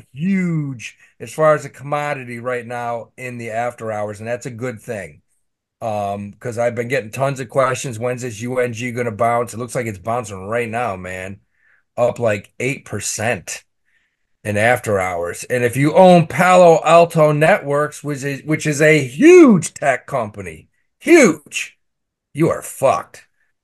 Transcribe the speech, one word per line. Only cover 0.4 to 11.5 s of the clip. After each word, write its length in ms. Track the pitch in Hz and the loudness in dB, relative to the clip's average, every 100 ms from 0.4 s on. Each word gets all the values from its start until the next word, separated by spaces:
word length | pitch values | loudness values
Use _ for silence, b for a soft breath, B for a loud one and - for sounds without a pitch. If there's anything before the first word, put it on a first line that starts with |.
| 180 160 143 127 - b b _ | -2 -2 -4 -10 -16 b b _
as 160 | 117 | -12
far 200 | - 156 | 0 2
as 100 | 151 | 2
a 40 | 131 | -2
commodity 720 | - 139 147 147 139 120 120 | -16 -8 -6 -4 -8 -10 -10
right 260 | 123 123 | -8 -8
now 460 | 117 120 120 117 - - | -8 -8 -6 -8 -12 -14
in 200 | 127 120 | -14 -12
the 140 | 117 | -8
after 400 | 113 120 117 110 | -6 -6 -6 -8
hours, 300 | 104 104 101 | -6 -6 -8
and 80 | 113 | -8
that's 180 | 120 - | -8 -10
a 40 | |
good 300 | 113 127 110 | -10 -10 -10
thing. 420 | - 110 85 73 _ _ _ _ _ _ | -12 -12 -12 -18 _ _ _ _ _ _
Um, 540 | 117 104 101 101 101 - | -6 -4 -4 -6 -10 -12
'cause 180 | 127 113 | -8 -4
I've 200 | 120 117 | -2 -2
been 100 | 120 | -4
getting 240 | 131 107 | -6 -6
tons 300 | - 135 135 | -4 -4 -4
of 80 | 123 | -4
questions. 500 | 139 131 127 143 110 | -2 0 -2 -8 -6
"When's 240 | 123 123 | -6 -6
this 180 | 123 104 | -10 -10
U 180 | 120 127 | -6 -2
N 120 | 123 | -4
G 200 | 113 123 | -4 -6
gonna 180 | 120 120 | -4 -6
bounce?" 420 | 104 117 120 117 | -2 0 0 -2
It 60 | 110 | -8
looks 160 | 120 | -8
like 120 | 135 113 | -6 -6
it's 120 | 95 | -8
bouncing 480 | 101 120 110 98 95 | -6 -6 -6 -12 -6
right 220 | 117 117 | -4 -4
now, 260 | 113 120 | -4 -6
man. 460 | 92 90 92 95 98 _ | -6 -10 -10 -12 -14 _